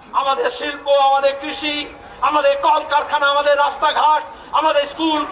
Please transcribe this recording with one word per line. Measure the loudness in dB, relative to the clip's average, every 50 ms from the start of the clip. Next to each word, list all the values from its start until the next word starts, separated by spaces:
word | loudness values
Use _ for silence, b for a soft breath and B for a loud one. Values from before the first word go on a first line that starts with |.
| -18 -6 -4
আমাদের | -2 0 0 0 0 -2 -4
শিল্প, | -4 -6 -8 -8 -8 -6 -2 0
আমাদের | 2 4 4 4 4 2 2 0 -2 -2
কৃষি, | -6 -10 -8 -6 -6 -4 -4 -4 -6 -8 -12 B B B B B
আমাদের | -2 0 0 2 2 2 2 2
কলকারখানা, | 2 2 2 2 0 0 0 0 0 0 0 0 0
আমাদের | 2 2 2 2 2 4 4
রাস্তাঘাট, | 2 0 0 0 -2 0 0 2 2 4 2 2 0 -4 B B B B -2
আমাদের | 0 0 2 2 2 0
স্কুল, | -2 -4 -4 -2 -2 -2 -2 -2 -2